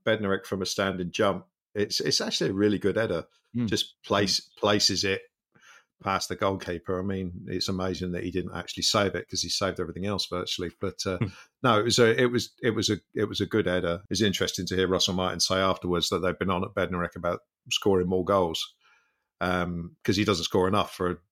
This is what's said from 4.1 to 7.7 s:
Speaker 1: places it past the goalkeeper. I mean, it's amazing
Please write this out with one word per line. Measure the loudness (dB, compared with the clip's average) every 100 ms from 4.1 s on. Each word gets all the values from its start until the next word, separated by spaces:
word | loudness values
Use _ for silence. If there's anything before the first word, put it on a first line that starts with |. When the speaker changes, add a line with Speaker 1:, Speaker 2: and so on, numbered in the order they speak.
| 2 2 0 -4 -2
Speaker 1:
places | 2 4 2 2
it | 0 -2 -4 _ _ _ -20 -20 _ _
past | -2 -2 -2
the | 0
goalkeeper. | 0 0 -4 -6 -4 -4
I |
mean, | -2 -4 -6 -8 -8
it's | -6
amazing | -4